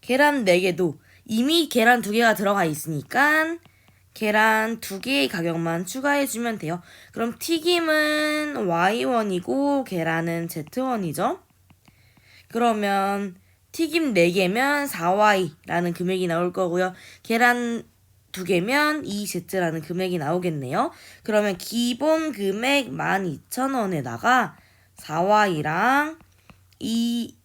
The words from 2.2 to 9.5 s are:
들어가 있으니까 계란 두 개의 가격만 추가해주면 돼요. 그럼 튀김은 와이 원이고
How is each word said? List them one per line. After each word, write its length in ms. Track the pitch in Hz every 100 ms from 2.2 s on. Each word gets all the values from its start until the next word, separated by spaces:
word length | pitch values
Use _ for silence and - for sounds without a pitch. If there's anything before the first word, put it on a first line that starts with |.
| 233
들어가 300 | 208 202 202 170
있으니까 880 | 147 - 151 - - 285 311 320 339 _ _ _ _ _
계란 680 | - 214 208 220 220 220 226
두 200 | - 196
개의 280 | 240 277 269
가격만 580 | - 170 165 165 165 185
추가해주면 720 | 262 277 285 277 220 233 220
돼요. 220 | 156 175 - - -
그럼 240 | - 233 233
튀김은 1300 | - 330 330 349 330 311 302 302 302 302 302 277 196
와이 380 | 170 180 233
원이고 800 | 262 240 214 180 180